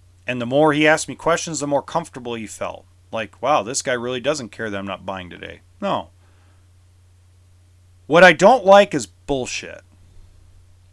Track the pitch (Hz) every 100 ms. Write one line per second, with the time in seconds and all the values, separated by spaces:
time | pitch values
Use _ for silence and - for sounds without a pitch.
0 | _ _ - 123 120 143 156 147 151 156
1 | - 131 156 165 170 151 143 143 - 165
2 | 165 131 120 117 101 - 92 82 - _
3 | _ 113 104 - 123 131 101 104 135 123
4 | 123 127 127 156 113 - 110 98 98 90
5 | 92 95 90 87 85 82 _ _ 202 127
6 | - _ _ _ _ _ _ _ _ _
7 | _ _ _ _ _ _ _ _ _ _
8 | - 165 180 151 196 254 185 202 202 147
9 | 110 _ - 139 117 - 85 - - _
10 | - - - - - - - - _